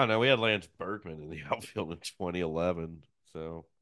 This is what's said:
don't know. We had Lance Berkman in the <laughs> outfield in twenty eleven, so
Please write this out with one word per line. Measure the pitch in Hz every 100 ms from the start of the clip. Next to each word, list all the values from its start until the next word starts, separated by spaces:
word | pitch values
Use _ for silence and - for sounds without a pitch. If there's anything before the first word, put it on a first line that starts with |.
don't | 117
know. | 110
We | 131
had | 120
Lance | 113 104 -
Berkman | - 90 104 87 78
in | 76
the | 78
<laughs> | 71
outfield | 113 - 104 82
in | 85
twenty | - - 90 90
eleven, | 82 80 90 85 82 82 - _ _
so | 80 80 82 - _